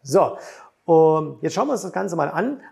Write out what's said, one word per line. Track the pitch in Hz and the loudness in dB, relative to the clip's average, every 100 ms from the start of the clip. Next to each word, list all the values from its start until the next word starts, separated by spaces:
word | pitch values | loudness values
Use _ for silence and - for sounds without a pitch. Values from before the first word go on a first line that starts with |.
So, | 135 151 143 - - - - _ - | 0 2 2 0 -14 -20 -20 _ 2
und | 165 160 156 156 135 | 4 6 2 -2 -6
jetzt | 160 | -6
schauen | 170 269 | -4 -4
wir | |
uns | 247 | -4
das | 185 | -6
Ganze | 185 196 170 | -6 -6 -4
mal | 147 | -4
an. | 151 226 285 - | -2 -4 -6 -14